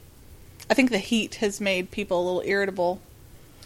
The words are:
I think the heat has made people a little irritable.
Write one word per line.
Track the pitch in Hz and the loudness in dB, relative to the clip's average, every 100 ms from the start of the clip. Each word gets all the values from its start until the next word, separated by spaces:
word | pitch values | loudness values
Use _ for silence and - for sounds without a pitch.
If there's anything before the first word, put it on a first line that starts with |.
| - - - - - - - | -20 -20 -20 -20 -20 -20 0
I | |
think | 220 262 | 4 4
the | 208 | 2
heat | - 226 - - | 0 0 0 -2
has | 208 202 | -2 0
made | 202 185 185 | -2 0 -2
people | - 202 175 | -6 -2 0
a | |
little | 180 180 | 0 -2
irritable. | - 196 196 190 175 185 - - - - - - | 0 0 0 0 0 0 -10 -20 -20 -20 -20 -20